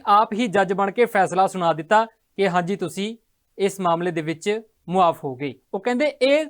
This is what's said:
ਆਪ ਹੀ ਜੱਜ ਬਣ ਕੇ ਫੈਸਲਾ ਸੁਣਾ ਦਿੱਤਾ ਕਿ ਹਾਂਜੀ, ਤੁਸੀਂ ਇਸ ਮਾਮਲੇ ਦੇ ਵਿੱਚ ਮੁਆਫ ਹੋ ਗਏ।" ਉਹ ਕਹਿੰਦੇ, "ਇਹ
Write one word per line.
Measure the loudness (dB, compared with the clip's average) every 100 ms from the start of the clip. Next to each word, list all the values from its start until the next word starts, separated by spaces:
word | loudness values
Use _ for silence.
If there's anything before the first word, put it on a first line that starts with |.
| 2
ਆਪ | 4 4
ਹੀ | 0 0
ਜੱਜ | 0 0
ਬਣ | 0 -2
ਕੇ | 0 0
ਫੈਸਲਾ | 2 0 2 0
ਸੁਣਾ | 2 -2
ਦਿੱਤਾ | -2 2 2 2
ਕਿ | _ _ -2 0
ਹਾਂਜੀ, | 0 -2 -4
ਤੁਸੀਂ | -6 -6 -8 -8 _ _ _ -4
ਇਸ | -4 -2
ਮਾਮਲੇ | -2 0 -2
ਦੇ | -4
ਵਿੱਚ | -6 -6 -4 -4 -6 _ -4
ਮੁਆਫ | 2 2 2
ਹੋ | -8 -8
ਗਏ।" | -10 -10 _
ਉਹ | -6
ਕਹਿੰਦੇ, | -4 0 -2
"ਇਹ | 0 2 2